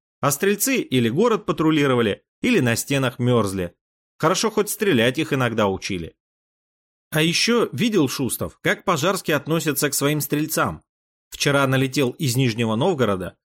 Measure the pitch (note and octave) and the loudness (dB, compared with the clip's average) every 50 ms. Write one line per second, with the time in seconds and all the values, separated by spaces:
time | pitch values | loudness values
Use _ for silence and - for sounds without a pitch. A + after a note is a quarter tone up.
0 | _ _ _ _ - C#3+ C#3 - G3+ G3 G#3 G3+ - C4 C4+ A3 - - C3 B2+ | _ _ _ _ -4 -2 -2 0 0 0 0 0 0 0 0 -2 -2 0 0 0
1 | A#2 A2+ A2+ D#3+ A3+ B3 A3 G#3 - - E3+ - D#3 D#3+ D#3 D3+ D3 C3+ B2+ A#2+ | 2 2 2 2 2 2 2 0 -2 -4 -2 0 0 2 2 2 2 2 2 2
2 | A#2 G#2 F#2 - _ _ _ _ - - A#3 F#3 B2+ A#2+ A#2 - - - C#3+ C#3 | 2 0 -2 -4 _ _ _ _ -2 0 2 2 2 2 0 -2 -2 -2 -2 0
3 | C3 B2 - - B2 B2 B2 A#2 G#2+ G2 F#2 F#2+ F2 E2+ - _ _ _ _ _ | 0 -2 -2 -2 0 2 2 2 2 0 -2 -4 -6 -6 -10 _ _ _ _ _
4 | _ _ _ - D3+ D#3+ F#3 - - G#3+ - G#3+ G3+ G#3 - - A3 G3+ D#3 A2+ | _ _ _ -2 0 0 2 0 0 0 0 0 -2 -2 -2 -2 0 2 4 4
5 | A2+ B2 C3 D#3+ D#3 - D3 C3 B2+ A#2 A2+ A2 G#2+ G2+ F#2+ F2+ - - G2+ F2 | 4 2 2 -2 -2 -2 -2 0 0 0 0 0 0 0 0 -2 -6 -6 -8 -8
6 | E2 - - _ _ _ _ _ _ _ _ _ _ _ _ _ _ _ _ _ | -8 -12 -16 _ _ _ _ _ _ _ _ _ _ _ _ _ _ _ _ _
7 | _ _ - D#3 D#3 E3+ E3 - - A3+ A#3+ A#3 F#3+ - - A#2+ G3 B3 G#3+ F#3 | _ _ -2 0 0 0 0 0 0 2 2 2 0 0 -2 -2 0 2 2 2
8 | D3 B2 - - C3+ A2 - - G2+ E2 - _ - D#3+ G#3 - - G3+ F3+ C#3 | 2 2 0 -2 -4 -4 -4 -4 -6 -8 -8 _ -2 -2 -2 -2 -2 -2 0 0
9 | D3 F#3 G3+ - - - - C#3 - C#3+ D#3 E3+ C#3+ D#3+ C#3 - - C#3+ C3+ - | 0 0 -2 -2 -2 -2 -2 -2 -2 -2 -2 -2 -2 -2 -2 0 -2 -2 0 0
10 | C#3 C#3+ D3+ D3 C#3+ - D#3 D3 D#3 D#3 - E3+ D3+ G#2+ D#2 D2+ - _ _ _ | 0 0 0 -2 -2 -2 -2 -2 -2 -2 -2 -2 -2 -2 -4 -8 -12 _ _ _
11 | _ _ _ _ _ _ - - - D3 C#3 C#3 C#3 C3 C3 C3 C3+ C3 B2+ C#3 | _ _ _ _ _ _ -8 -2 0 2 2 2 2 2 2 2 0 0 0 0
12 | C#3 A#2+ - - D#3 C3 A#2 C3 C3+ A#2+ G#2 A#2 A#2 A2 A2 A2+ C#3+ G3 F3 C3 | -2 -2 -2 -2 -2 0 0 2 2 0 0 0 -2 0 0 0 0 0 0 2
13 | B2 G#2 G2+ F#2 F2+ E2+ - _ | 0 0 0 -2 -4 -8 -12 _